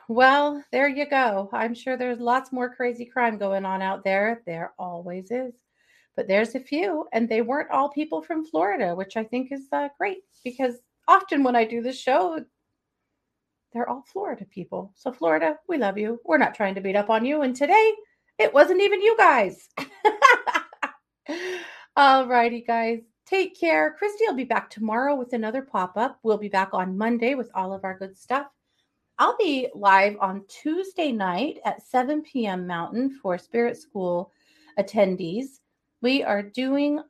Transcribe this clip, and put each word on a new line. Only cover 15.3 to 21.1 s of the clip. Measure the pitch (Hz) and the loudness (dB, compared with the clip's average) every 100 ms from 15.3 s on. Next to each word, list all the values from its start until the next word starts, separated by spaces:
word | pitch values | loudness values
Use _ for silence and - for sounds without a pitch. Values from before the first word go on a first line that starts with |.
| 311 320 302 - | 2 2 -2 -4
we | 320 | -2
love | 202 196 | 0 -2
you. | 214 233 | -4 -6
We're | - 302 | 0 2
not | 233 | 2
trying | - 196 196 | 0 -4 -2
to | |
beat | 190 | -2
up | 202 208 | 0 2
on | 220 | 0
you. | 247 302 | 2 0
And | 269 254 | -2 -2
today, | 285 415 440 427 - _ _ - | 4 6 4 2 -10 _ _ 0
it | 440 | 4
wasn't | 277 330 370 | 6 6 6
even | 403 392 | 2 4
you | 415 453 | 2 6
guys. | 359 262 190 - _ - 277 - 427 427 539 427 - - - - - - _ | 6 6 2 -4 _ -12 -12 0 0 6 6 6 2 -4 -4 -10 -10 -10 _